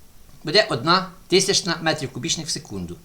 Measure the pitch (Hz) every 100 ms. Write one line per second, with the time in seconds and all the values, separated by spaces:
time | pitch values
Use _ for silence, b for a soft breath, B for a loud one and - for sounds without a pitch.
0 | - - - - 160 196 214 131 151 185
1 | 180 - - 185 - 165 175 165 165 151
2 | 131 127 117 - - - - 98 85 85